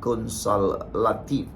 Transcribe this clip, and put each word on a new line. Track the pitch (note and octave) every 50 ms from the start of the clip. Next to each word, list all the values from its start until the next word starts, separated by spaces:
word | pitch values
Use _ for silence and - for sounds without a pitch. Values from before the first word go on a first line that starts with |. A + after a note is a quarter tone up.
| -
konsultatif | A#2+ A#2+ A2 A2 A2+ A2+ - - A2 G#2 G2+ G2 F#2 - - - - - G2 A2+ A2+ G#2+ - - - C#3 C3 F#2+ - -